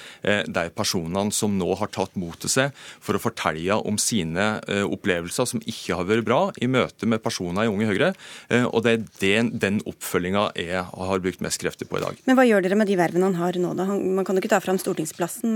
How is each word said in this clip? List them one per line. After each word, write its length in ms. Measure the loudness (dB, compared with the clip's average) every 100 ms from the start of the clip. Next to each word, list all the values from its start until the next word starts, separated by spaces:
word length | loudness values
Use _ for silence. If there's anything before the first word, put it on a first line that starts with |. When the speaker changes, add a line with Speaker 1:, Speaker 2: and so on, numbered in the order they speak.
| -20 -6
Speaker 1:
eh, 200 | 0 0 0
de 160 | -2 -2 -2
personene 540 | -2 -2 -2 -2 0 0
som 240 | 0 0
nå 160 | 0 0
har 160 | -2
tatt 240 | -2 -4 -4
mot 240 | -8 -6
til 80 | -2 2
seg 160 | 0 -2 -16 -10
for 180 | -2 -2
å 0 |
fortelle 640 | -2 -2 -2 -2 0 0
om 140 | 0 0
sine, 600 | 0 0 0 0 0 0 -2
eh, 160 | 0 0
opplevelser 560 | 0 0 0 0 -2 -2
som 140 | -2 -6
ikke 240 | -6 -4 -2
har 80 | 2
vært 160 | 2
bra 300 | 2 2 2 0
i 80 | 0
møte 320 | 2 0 -2
med 160 | 0 0
personer 480 | -2 -4 -2 0 0
i 40 | 2
Unge 160 | 0
Høyre. 220 | 2 2 0 -10 -18 0
Eh, 160 | 2
og 160 | 2 2 2
det 80 | 2
er 80 | 0 -2
den, 320 | 2 4 2 0
den 240 | 0 0
oppfølgingen 720 | -2 -8 -4 -2 0 2 0 -2
jeg 320 | -4 -4 -4
har 320 | -6 -2 0
brukt 240 | 0 -4
mest 160 | -6 -4
krefter 240 | -4 -6
på 160 | -6 -4
i 60 | -4
dag. 80 | -2 2
Speaker 2:
Men 80 | 6
hva 60 | 6
gjør 160 | 4
dere 140 | 2 2
med 80 | 2
de 80 |
vervene 320 | 2 2 2 0
han 80 | 0
har 160 | -2 -2
nå, 140 | -2
da? 140 | -2 -2
Han, 140 | -2 0
man 80 | -2
kan 140 | 0 0
jo 60 |
ikke 80 | 2
ta 80 | 2
fram 160 | 2 -2
stortingsplassen, 720 | -2 -4 -4 -4 -6 -2 -2